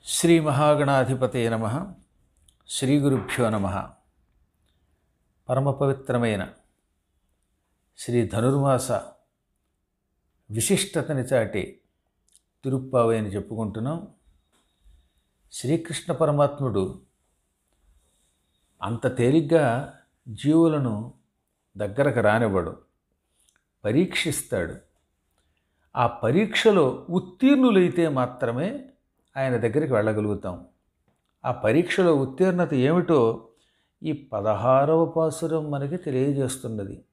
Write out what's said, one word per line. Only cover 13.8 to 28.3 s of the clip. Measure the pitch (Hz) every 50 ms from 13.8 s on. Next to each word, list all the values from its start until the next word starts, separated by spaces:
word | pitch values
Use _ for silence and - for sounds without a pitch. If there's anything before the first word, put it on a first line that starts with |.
| 110 135 160 175 202 - _ _ _ _ _ _ _ _ _ _ _ _ _ _ _ - - _ _ _ _ _ _ _ _ _ _ _
శ్రీకృష్ణ | - - - 123 156 165 165 - - - - -
పరమాత్ముడు | 160 127 160 151 147 143 147 139 143 - 139 127 101 101 95 92 - - _ _ _ _ _ _ _ _ _ _ _ _ _ _ _ _ _ _ _ _ _ _ _ _ _ _ _ _ _ _ _ _ _ _ _ _
అంత | - 98 117 110 - 131 82
తేలిగ్గా | - 120 123 143 165 160 139 165 160 147 123 113 127 147 - - _ _ _ _ _ _ 127
జీవులను | 110 - - 143 156 165 165 165 156 147 143 117 107 104 113 123 - _ _ _ _ _ _ _ _ _ _ _ _
దగ్గరకు | 98 107 101 98 127 139 143 120 120
రానివ్వడు, | 104 104 107 113 117 107 95 92 82 - - - _ _ _ _ _ _ _ _ _ _ _ _ _ _ _ _ _ _ _ _ _
పరీక్షిస్తాడు. | 104 110 147 185 180 - - - 160 139 - - - 123 98 87 78 69 - _ _ _ _ _ _ _ _ _ _ _ _ _ _ _ _ _ _ _ _ _ _ _
ఆ | - 123
పరీక్షలో | 117 - - - 110 135 180 220 202 - - - 220 202 180 151 127 - - - -
ఉత్తీర్ణులైతే | 170 180 - - - _ 262 262 285 269 262 247 208 190 180 170 - 170 170 160
మాత్రమే | 143 131 123 123